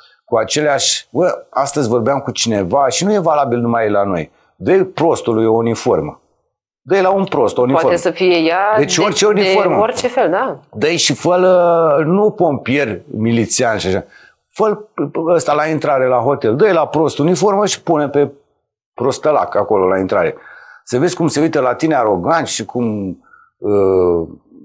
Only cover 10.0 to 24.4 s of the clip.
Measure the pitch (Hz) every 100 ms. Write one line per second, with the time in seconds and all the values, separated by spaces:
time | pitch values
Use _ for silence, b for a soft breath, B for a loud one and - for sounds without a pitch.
10 | 247 247 185 190 254 143 _ 107 147 170
11 | - 123 165 180 185 180 175 170 160 147
12 | 151 196 208 208 170 135 - 143 127 95
13 | - 107 113 117 104 - 120 107 92 98
14 | B B B B _ - 214 208 - -
15 | 143 147 165 170 - 147 156 160 151 135
16 | 127 123 123 139 113 127 214 170 143 147
17 | 147 - 160 170 202 196 202 - - 156
18 | 143 143 143 - _ _ _ _ _ -
19 | 127 123 151 139 92 101 98 104 92 95
20 | 95 101 87 B B B B B - 127
21 | 170 170 160 143 160 151 127 120 160 139
22 | 110 95 95 165 123 - 107 123 117 104
23 | 98 85 b b b _ 101 101 95 95
24 | 90 87 82 -